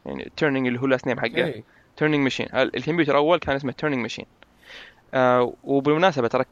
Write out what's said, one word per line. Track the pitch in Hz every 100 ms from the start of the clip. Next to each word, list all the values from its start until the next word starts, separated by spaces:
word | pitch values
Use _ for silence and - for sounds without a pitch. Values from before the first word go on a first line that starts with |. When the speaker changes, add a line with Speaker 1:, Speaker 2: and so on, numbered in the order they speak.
| 67
Speaker 1:
يعني | 67 - -
تيرنينغ | 156 135 127
اللي | 123
هو |
اللاست | 135 127 -
نيم | 120
حقه. | 117 - 147
Speaker 2:
أوكي. | 110 - _ _ -
Speaker 1:
تيرنينغ | 151 147
ماشين. | 135 - -
ال-، | 127 127 -
الكمبيوتر | 147 170 147 139
أول | 151 170
كان | - 139
اسمه | 139
تيرنينغ | - 151 131
ماشين. | 110 - - _ - _ - - - _ -
آه، | 135 127 123 123 -
وبالمناسبة، | 139 139 143 156 185 139 117
ترى، | 127 127